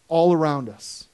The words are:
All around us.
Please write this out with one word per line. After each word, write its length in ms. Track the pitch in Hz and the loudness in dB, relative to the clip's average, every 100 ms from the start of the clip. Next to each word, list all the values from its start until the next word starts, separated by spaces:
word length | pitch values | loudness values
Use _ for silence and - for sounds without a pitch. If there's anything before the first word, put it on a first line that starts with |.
| - | -4
All 260 | 165 175 | 2 4
around 360 | 170 156 143 117 | 4 2 -2 -6
us. 380 | 104 - - - | -14 -18 -20 -20